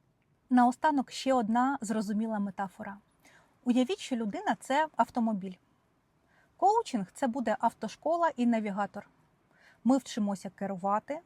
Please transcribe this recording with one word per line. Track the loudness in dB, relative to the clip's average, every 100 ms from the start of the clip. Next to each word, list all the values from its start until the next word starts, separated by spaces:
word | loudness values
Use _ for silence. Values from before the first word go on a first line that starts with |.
| _ _ _ _ 2
Наостанок | 4 4 4 0 0 -2
ще | -4 0
одна | 0 2 0 0 -2
зрозуміла | -4 -4 -2 -4 -2 -4
метафора. | -6 -6 -8 -8 -14 -16 _ _ -20 -20 _ _ 0
Уявіть, | 2 2 -2
що | -4 -4
людина | -4 -4 -2 -2
це | 0 0 0 0
автомобіль. | 0 0 -2 -2 -6 -14 _ _ _ _ _ _ _ _ _ 2
Коучинг – | 4 4 0 -4 -4
це | -2 -2
буде | 0 -2 0
автошкола | 0 -2 -10 -4 -2 2 2 2
і | 2
навігатор. | 2 0 -4 -4 -6 -18 _ _ _ _ _ _ _
Ми | 2 2
вчимося | 0 -4 -4 -4 -8
керувати, | -8 -8 -4 -2 -2 -4 -12